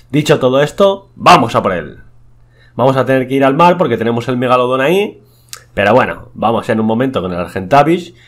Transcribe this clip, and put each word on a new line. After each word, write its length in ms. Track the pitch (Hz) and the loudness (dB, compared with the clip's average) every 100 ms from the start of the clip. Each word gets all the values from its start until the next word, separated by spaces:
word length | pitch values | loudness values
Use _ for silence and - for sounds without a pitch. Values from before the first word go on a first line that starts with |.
| - | -6
Dicho 280 | 151 151 147 | -2 2 2
todo 220 | 127 135 | 2 0
esto, 480 | 147 - 196 196 - - | 0 2 0 0 -8 -2
vamos 380 | 156 175 113 | 4 4 4
a 80 | 120 | -2
por 100 | 98 | -2
él. 280 | 90 73 55 - - - - _ _ _ - | -4 -8 -16 -20 -20 -20 -20 _ _ _ -2
Vamos 220 | 131 135 | 0 0
a 80 | 123 | 0
tener 200 | 131 123 | -2 -2
que 100 | 135 | 0
ir 80 | 135 | 0
al 80 | |
mar 240 | 139 175 175 | 4 2 2
porque 180 | 156 117 | 0 -2
tenemos 320 | 113 117 117 | -2 -4 -4
el 80 | 123 | -4
megalodón 460 | 127 127 123 131 | 0 0 0 -2
ahí, 400 | 139 190 208 - _ _ _ - - | 0 0 -2 -8 _ _ _ -20 -12
pero 220 | - 101 | -2 2
bueno, 340 | 123 101 82 - | 2 0 -4 -14
vamos 340 | - 107 110 107 | -6 -2 -2 -2
en 100 | 110 | -2
un 60 | |
momento 380 | 110 113 135 107 | -2 -2 -2 -4
con 100 | 90 | -4
el 80 | 87 | -6
Argentavis, 720 | 85 98 92 139 147 180 175 - | -8 -8 0 2 2 0 -6 -20